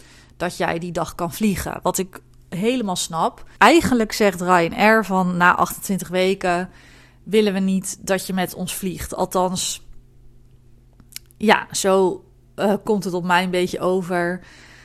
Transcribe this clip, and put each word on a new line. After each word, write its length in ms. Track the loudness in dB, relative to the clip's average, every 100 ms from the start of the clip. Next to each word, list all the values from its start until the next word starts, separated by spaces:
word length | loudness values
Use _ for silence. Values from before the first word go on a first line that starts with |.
| -20 -20 -20 _
dat 200 | -8 -4
jij 220 | -4 -2
die 120 | -6
dag 240 | -6 -8 -6
kan 180 | -8
vliegen. 460 | -2 0 0 -6 -4
Wat 140 | -4 -4
ik 240 | -6 -10 _ -20 -12
helemaal 460 | -4 -2 -2 -4 -4
snap. 500 | -4 -2 -2 -4 -20 4
Eigenlijk 540 | 6 6 4 0 0
zegt 300 | 2 0 2
Ryanair 640 | 2 4 4 2 4 4 2
van, 320 | 0 0 4
"Na 180 | 4 4
achtentwintig 520 | 0 -2 -4 -6 -2
weken 600 | 0 0 0 0 -2 -4 -12 -20 -20 -20 _
willen 300 | 0 2 2
we 60 | 2
niet 380 | 0 0 -4 -12 -4
dat 200 | -4 -2
je 60 |
met 200 | -4 -4
ons 220 | -6 -8 -6
vliegt." 400 | -8 -8 -10 -6
Althans, 720 | -2 0 -2 -2 -6 -8 -14 -20 -20 -20 -20 -20 -20 -20 -20 -20 _ _ -20 -20 -20 _
ja, 300 | 2 2 0
zo, 520 | -2 2 4 2 0 -12 _ _ -2
eh, 180 | 0 0
komt 200 | 0 -2
het 100 | -2
op 100 | -4
mij 200 | 0 0
een 60 | 2
beetje 300 | 0 -2 -2
over. 640 | -2 -2 -2 -2 -2 -6 -12 -20 -20 -20